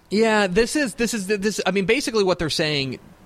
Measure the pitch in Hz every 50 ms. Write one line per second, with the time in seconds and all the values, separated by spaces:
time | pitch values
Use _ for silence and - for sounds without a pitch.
0 | _ - 185 208 226 226 214 208 208 185 175 208 233 233 - 302 285 226 - -
1 | 233 214 - 226 190 185 214 208 190 220 196 - - - 185 202 190 170 226 285
2 | - - 226 220 196 185 175 170 170 151 - - 160 151 151 143 135 131 120 -
3 | - - - - -